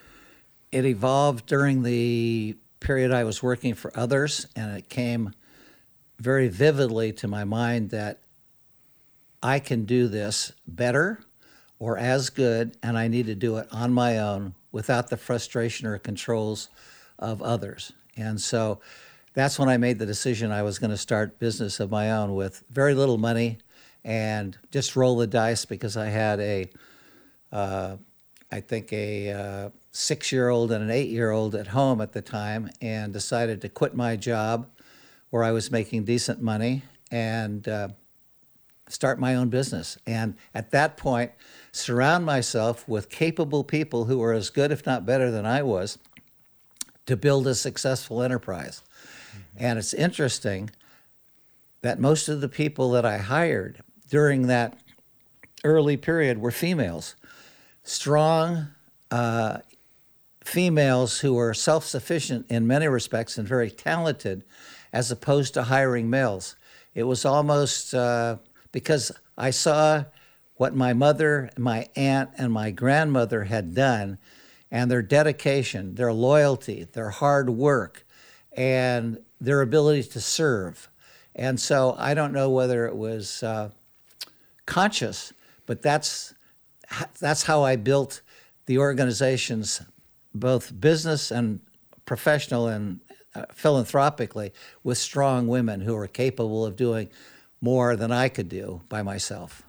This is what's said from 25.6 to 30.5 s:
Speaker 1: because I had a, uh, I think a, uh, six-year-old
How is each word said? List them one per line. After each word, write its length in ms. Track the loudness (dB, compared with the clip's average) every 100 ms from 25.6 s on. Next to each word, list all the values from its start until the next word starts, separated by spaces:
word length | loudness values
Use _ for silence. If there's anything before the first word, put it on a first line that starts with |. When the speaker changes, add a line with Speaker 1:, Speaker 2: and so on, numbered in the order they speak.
Speaker 1:
because 320 | -4 -6 -6 -4
I 100 | -2
had 340 | 0 0 0
a, 260 | -2 -4 -6 -12 -20 _ _ _ _ _ -10
uh, 440 | -6 -4 -4 -6 -10 -18 _ _ _ -12
I 80 | -12
think 320 | -6 -6 -6
a, 380 | -6 -4 -4 -6
uh, 400 | -6 -8 -8 -10 -14 _
six-year-old 800 | -6 -4 -4 -2 0 2